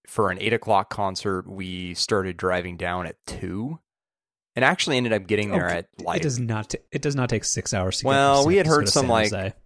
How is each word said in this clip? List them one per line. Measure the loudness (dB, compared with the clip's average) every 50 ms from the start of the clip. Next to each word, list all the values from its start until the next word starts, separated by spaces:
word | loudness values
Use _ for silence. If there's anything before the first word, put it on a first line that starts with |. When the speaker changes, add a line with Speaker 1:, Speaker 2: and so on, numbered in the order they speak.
| _ -6
Speaker 1:
for | -2 0 0 0
an | 0 -2
eight | -2 -2 -2
o'clock | 0 0 2 2 2 2 0
concert, | -4 -4 -4 -4 -4 -4 -4 -4 -4 -4 -6 -8
we | -10 -10 -8 -8 -8 -8 -8 -8 -6
started | -6 -2 0 0 0 0 -2 -4 -4
driving | -2 0 0 0 -2 -4 -6
down | -6 -6 -4 -4 -4 -6
at | -8 -10 -12 _ -14
two, | -10 -8 -8 -6 -6 -6 -6 -6 -8 -10 _ _ _ _ _ _ _ _ _ _ _ _ _ _ _
and | 2 2
actually | 2 2 2 0 0 0 0
ended | 2 2 0
up | -2 0 0
getting | 0 0 0 0
there | 0 0 0 0
Speaker 2:
Okay, | -2 -4
Speaker 1:
at, | -6 -10 _ -8
like, | -6 -4 -2 -2
Speaker 2:
it | -2
does | -2 -2 -2
not | -2 -2 -4 -4 -4 -6
t-, | -10 -10 -10 _
it | -8 -6 -4
does | -2 -2
not | -2 0 0
take | 0 -2 -2
six | -2 -4 -4 -4 -2
hours | -2 0 0 0 -2 -2
to | 0
get | 2
Speaker 1:
Well, | 4 4 6 6 6 6
Speaker 2:
from | 6 6
Speaker 1:
we | 6
Speaker 2:
San | 4
Speaker 1:
had | 4 4
heard | 4 4
Speaker 2:
Francisco | 4
to | 4 2
Speaker 1:
some, | 2 4
Speaker 2:
San | 4
Speaker 1:
like, | 4 4 4 2
Speaker 2:
Jose. | 0 -2 -4 -6 -6 -10 -14